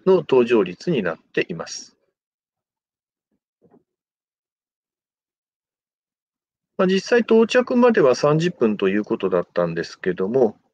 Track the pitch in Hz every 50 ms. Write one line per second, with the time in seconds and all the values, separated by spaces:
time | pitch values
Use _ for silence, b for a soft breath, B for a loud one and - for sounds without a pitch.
0 | _ 185 190 180 151 - - 127 120 117 123 113 98 90 87 - - - 175 123
1 | 98 87 80 - _ _ - - - - 87 82 82 - - - - - _ _
2 | _ _ _ _ _ _ _ _ _ _ _ _ _ _ _ _ _ _ _ _
3 | _ _ _ _ _ _ _ _ _ _ _ _ _ _ _ _ _ _ _ _
4 | _ _ _ _ _ _ _ _ _ _ _ _ _ _ _ _ _ _ _ _
5 | _ _ _ _ _ _ _ _ _ _ _ _ _ _ _ _ _ _ _ _
6 | _ _ _ _ _ _ _ _ _ _ _ _ _ _ _ - 196 185 190 190
7 | - - 247 247 233 - 226 226 226 220 - 247 247 - 262 240 240 247 233 220
8 | 165 131 123 - - 147 151 160 165 180 180 - 123 110 107 92 101 95 95 104
9 | 104 - 113 107 - 95 92 87 85 - - - 87 85 82 85 82 - - -
10 | - 95 90 92 92 98 117 135 127 107 - _ _ _